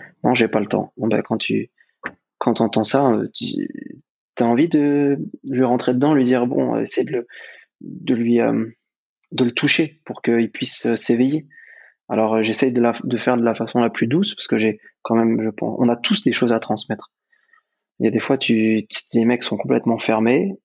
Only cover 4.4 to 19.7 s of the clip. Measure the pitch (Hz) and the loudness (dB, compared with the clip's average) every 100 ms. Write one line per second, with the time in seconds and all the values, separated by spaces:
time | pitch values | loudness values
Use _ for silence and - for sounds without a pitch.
4.4 | 117 120 165 156 143 143 143 139 - - | 2 2 2 2 2 2 2 0 -4 -12
5.4 | 131 127 127 123 - 127 143 147 123 127 | -4 0 2 2 0 2 4 4 4 2
6.4 | 123 139 127 113 113 - 131 120 120 - | 2 0 0 -2 -2 -2 -2 -4 -6 -14
7.4 | - - _ _ - - - 120 117 120 | -20 -20 _ _ -18 -8 -2 0 2 2
8.4 | 117 113 113 - _ _ _ _ _ 139 | 2 0 -4 -10 _ _ _ _ _ -2
9.4 | 123 - 147 - 156 - - - - 117 | 0 0 0 2 0 -6 -16 -6 0 2
10.4 | 113 - - - 120 113 - 120 131 156 | 0 -4 -2 0 0 0 2 2 2 0
11.4 | - - - - - _ - 107 110 113 | -6 -18 -20 -20 -20 _ -4 0 2 2
12.4 | 110 107 135 120 120 117 135 120 - 123 | 0 0 0 2 0 0 -4 -2 0 2
13.4 | 117 113 113 123 117 - 113 151 208 - | 0 -2 -2 0 0 0 0 0 0 -4
14.4 | - 113 110 107 _ _ - 117 113 113 | -2 0 0 -2 _ _ 0 2 2 0
15.4 | 110 107 117 - 120 120 - 208 127 117 | -2 -4 -6 0 0 0 -2 -2 0 0
16.4 | 120 117 - 113 - 110 - _ _ _ | 0 0 -2 -6 -6 -10 -10 _ _ _
17.4 | _ _ _ _ _ - 117 107 - 135 | _ _ _ _ _ -2 0 0 0 0
18.4 | - 113 110 110 104 - - 117 113 120 | 0 2 2 0 -2 -10 -4 0 2 0
19.4 | - 104 139 | -2 -6 -2